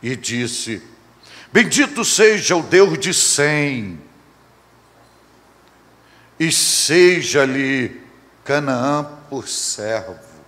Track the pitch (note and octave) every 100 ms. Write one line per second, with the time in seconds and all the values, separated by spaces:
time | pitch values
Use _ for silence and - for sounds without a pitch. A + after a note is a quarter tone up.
0 | A#2+ B2+ A#2+ A#2+ A#2+ - - G#2 - -
1 | _ _ - - - G#3 G3+ D3 C4+ -
2 | G#3 - A3 G#3+ C3+ F3 B2 F3+ G3 D#3+
3 | F3 F3+ - - D3 D3+ D3 B2+ G2+ E2
4 | - _ _ _ _ _ _ _ _ _
5 | _ _ _ _ _ _ _ _ _ _
6 | _ _ _ _ D#3+ - - - - E3
7 | F3+ F3 C#3 D3 C3+ C3+ C3+ C3+ A#2+ -
8 | - - _ _ - D3 C#3+ B2+ C3 D3
9 | D3 - - C3+ - - - - G#2+ A2
10 | F#2+ F2+ - D#2